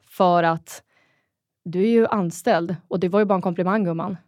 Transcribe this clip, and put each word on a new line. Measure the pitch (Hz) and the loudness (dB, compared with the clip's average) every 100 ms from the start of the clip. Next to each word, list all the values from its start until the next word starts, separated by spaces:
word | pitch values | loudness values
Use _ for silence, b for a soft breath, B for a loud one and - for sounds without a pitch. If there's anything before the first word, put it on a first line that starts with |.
| _ | _
för | - 185 175 | 0 2 4
att | 170 165 - - _ _ _ _ _ _ _ _ 170 | 2 -2 -6 -20 _ _ _ _ _ _ _ _ -8
du | 175 | -2
är | 214 | 2
ju | 233 226 | 4 2
anställd | 214 170 - 254 180 170 170 - | 0 -4 -2 0 0 0 -8 -6
och | 190 | -4
det | 180 | 0
var | 196 | 2
ju | 208 | 2
bara | 190 | 0
en | |
komplimang, | 185 175 180 214 | -2 -2 -2 0
gumman. | 180 165 170 180 | -2 -4 -6 -10